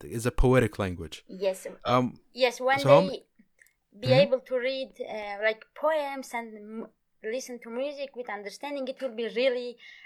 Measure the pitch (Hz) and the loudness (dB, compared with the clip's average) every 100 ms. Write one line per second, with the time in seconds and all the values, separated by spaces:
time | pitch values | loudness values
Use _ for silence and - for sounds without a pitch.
0 | - 113 120 - 127 127 113 - 98 90 | -10 -4 -2 4 6 6 4 0 -4 -6
1 | 80 - - 185 190 190 - - - 123 | -10 -14 -16 -6 -4 -4 -10 -8 2 2
2 | 127 - _ 240 247 233 254 277 135 143 | 2 -4 _ 0 0 2 0 2 8 8
3 | 190 - - _ _ _ _ _ _ 202 | 8 -2 -12 _ _ _ _ _ _ -8
4 | 254 254 285 254 - 254 247 269 254 - | 4 6 6 2 -2 -4 -2 -4 -8 -10
5 | - 214 208 202 220 220 - - 302 320 | -12 -10 -8 -2 -2 -2 -8 -4 0 0
6 | 285 277 254 233 226 214 208 220 226 _ | -2 -8 -8 -10 -10 -14 -14 -12 -12 _
7 | _ _ 214 247 254 240 233 233 285 277 | _ _ -8 -8 -8 -12 -10 -6 -6 -6
8 | 277 233 240 208 202 196 285 285 262 269 | -10 -10 -10 -10 -12 -12 -10 -6 -8 -6
9 | 262 220 226 196 262 247 247 240 - - | -8 -6 -4 0 0 0 -4 -12 -18 -20